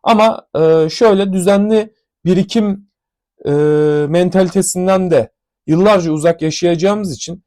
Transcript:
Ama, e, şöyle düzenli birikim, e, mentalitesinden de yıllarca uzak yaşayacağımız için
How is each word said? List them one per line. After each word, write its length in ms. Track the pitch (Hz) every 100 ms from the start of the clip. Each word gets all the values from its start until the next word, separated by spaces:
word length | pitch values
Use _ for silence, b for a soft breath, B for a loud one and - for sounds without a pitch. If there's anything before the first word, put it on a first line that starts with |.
Ama, 440 | - 220 220 - _ 147
e, 320 | 160 160 156
şöyle 420 | - 226 196 196
düzenli 640 | 185 180 202 208 220 220 _ _ _
birikim, 640 | 170 185 196 226 208 196 _ _ _ _ _ _
e, 60 | - 147 151 151 151 147 147
mentalitesinden 1000 | 170 180 190 185 196 190 180 185 190 185
de 220 | 151 - _ _ _ -
yıllarca 460 | 160 202 202 165
uzak 300 | 156 165 165
yaşayacağımız 720 | 156 151 170 165 185 208 196
için 320 | 131 - 185